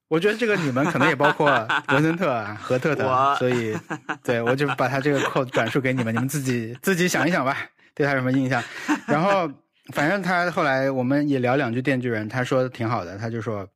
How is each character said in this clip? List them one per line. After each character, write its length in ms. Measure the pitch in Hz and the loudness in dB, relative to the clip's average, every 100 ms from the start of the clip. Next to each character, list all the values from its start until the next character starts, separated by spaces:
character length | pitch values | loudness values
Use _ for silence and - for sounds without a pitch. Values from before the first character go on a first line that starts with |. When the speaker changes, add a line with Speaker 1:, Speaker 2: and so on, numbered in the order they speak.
| _ | _
Speaker 1:
我 120 | 160 | 0
觉 100 | 208 | 2
得 60 | 220 | 0
这 100 | 233 | 0
个 100 | 196 | 0
你 140 | 147 | 0
们 140 | 123 156 | 0 0
可 120 | 123 | 2
能 100 | 175 | 2
也 80 | 139 | 4
包 160 | 147 | 2
括 180 | 147 147 123 110 147 - | 4 2 2 0 -2 2
文 140 | 139 | 2
森 140 | 160 170 | 2 2
特 140 | 170 | 0
啊、 240 | 117 104 104 | -2 -4 -10
Speaker 2:
<laughs> 40 | |
Speaker 1:
和 180 | - 127 | -2 0
特 160 | 156 | 0
特， 120 | 131 123 | 0 0
Speaker 2:
我 300 | 127 139 139 | 2 2 2
Speaker 1:
所 120 | 127 | 0
以， 260 | 123 110 107 - 151 - 151 | 0 -2 -4 -6 -10 -8 -6
对， 200 | - 117 | -2 0
我 120 | 117 | 0
就 120 | 135 143 | 0 0
把 140 | 139 127 | 0 0
他 120 | 135 | 0
这 100 | 147 | 0
个 100 | 139 | 0
quote 280 | - 151 123 | 0 -2 0
转 200 | 139 110 | 0 0
述 100 | 139 | 0
给 120 | 127 | 0
你 120 | 131 | 0
们， 100 | 113 | 0
你 40 | 117 | -2
们 100 | 131 | -2
自 120 | 151 | -2
己， 360 | 131 120 113 120 | -2 -2 -4 -4
自 120 | - | -2
己 140 | 175 180 | 2 2
想 180 | 143 143 | 2 2
一 60 | |
想 120 | 175 | 2
吧， 120 | 131 139 - _ _ | 0 -4 -8 _ _
对 120 | - 143 | -2 0
他 60 | |
什 80 | 139 | 2
么 100 | 127 | 2
印 180 | 135 127 | 0 0
象。 140 | 123 - - - 302 - | -2 -4 -8 -4 -2 0
然 160 | 151 | 0
后， 280 | 190 196 156 135 _ _ - | 2 2 0 -6 _ _ -8
反 160 | 131 147 | -2 0
正 140 | 202 | 0
他 280 | 180 180 175 | 0 0 0
后 120 | 160 | 0
来 280 | 151 131 135 | 2 2 0
我 120 | 131 | 0
们 240 | 123 143 147 | 0 0 2
也 100 | 135 | 2
聊 180 | 120 139 | 2 2
两 160 | 123 | 0
句 80 | 120 | -2
《电 200 | 131 127 | 0 0
锯 80 | 120 | 0
人》， 200 | 110 107 | -4 -4
他 160 | 127 | -4
说 240 | 123 131 127 | 0 0 0
挺 180 | - 113 | -4 -2
好 180 | 113 | -2
的， 120 | 87 98 | -4 -8
他 140 | 117 | -6
就 100 | 117 | -6
说 260 | 117 104 92 | -6 -6 -8